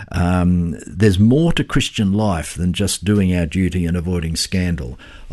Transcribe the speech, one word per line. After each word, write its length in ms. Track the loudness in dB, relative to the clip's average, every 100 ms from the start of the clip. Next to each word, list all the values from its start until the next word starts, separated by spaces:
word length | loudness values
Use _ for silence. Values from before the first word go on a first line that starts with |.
| -8
Um, 640 | -2 0 2 2 2 0 -4 -10
there's 320 | 0 2 6
more 340 | 4 4 4
to 100 | 0
Christian 500 | 0 0 -2 -2 0
life 400 | 2 0 -2 -4
than 200 | -4 -2
just 300 | 0 -2 -2
doing 320 | 0 2 2 2
our 120 | 0
duty 400 | 0 0 0 -2
and 100 | -2
avoiding 380 | -2 -2 -2 -4
scandal. 640 | -4 -2 -2 -2 -6 -12 -18 -20 -10